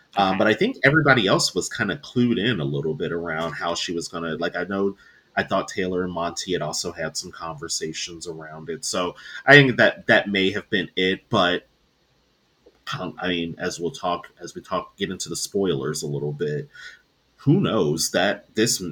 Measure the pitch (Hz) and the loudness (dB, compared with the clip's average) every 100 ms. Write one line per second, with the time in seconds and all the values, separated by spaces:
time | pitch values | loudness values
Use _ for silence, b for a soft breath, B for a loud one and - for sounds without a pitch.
0 | b - 95 95 104 107 220 269 135 156 | b 0 2 4 2 2 0 2 4 6
1 | 147 127 95 151 - 92 - - 104 147 | 6 6 6 4 2 -2 -4 -2 -2 -4
2 | - 127 120 98 107 104 71 71 76 76 | -4 0 2 2 0 0 -2 -2 -4 -4
3 | 82 85 85 80 82 73 85 87 - 85 | -4 -4 -4 -4 -4 -4 -4 -4 -4 -6
4 | 78 87 82 78 85 90 90 98 101 98 | -6 -6 -6 -2 -4 -4 -4 0 0 -2
5 | b b b - 98 95 - - 92 90 | b b b -4 0 0 -2 -2 -2 -2
6 | 92 87 85 85 - 87 78 80 90 82 | -2 -4 -4 -4 -2 -2 -2 -4 -6 -6
7 | 80 - 90 - 82 76 80 - 80 80 | -8 -8 -12 -12 -12 -10 -8 -6 -6 -8
8 | - 85 87 80 78 78 78 78 - 101 | -10 -10 -12 -12 -12 -12 -10 -8 -6 -4
9 | 90 B B B - 143 135 117 107 - | -4 B B B 8 8 8 6 4 4
10 | - 110 104 98 95 101 - 98 80 - | 2 2 4 2 2 0 -2 -4 -2 0
11 | 92 95 - 110 90 87 - _ _ _ | 0 0 0 2 2 0 -6 _ _ _
12 | _ _ _ _ _ _ - _ - - | _ _ _ _ _ _ -20 _ -10 -8
13 | 90 - 92 87 85 80 90 85 85 76 | -8 -6 -2 -2 -2 -4 -6 -4 -4 -4
14 | 92 87 - - 85 87 - 92 - - | -2 -4 -6 -16 -16 -14 -6 -4 -4 -6
15 | 95 92 - 82 - 101 95 71 67 73 | -6 -4 -6 -6 -4 0 0 0 -2 -4
16 | 76 71 73 73 76 73 73 B B B | -4 -4 -4 -4 -4 -4 -8 B B B
17 | _ _ _ _ - 175 120 104 78 80 | _ _ _ _ 4 4 4 2 2 0
18 | - - 95 104 - - 107 - 90 | 0 2 2 0 -4 0 2 0 -4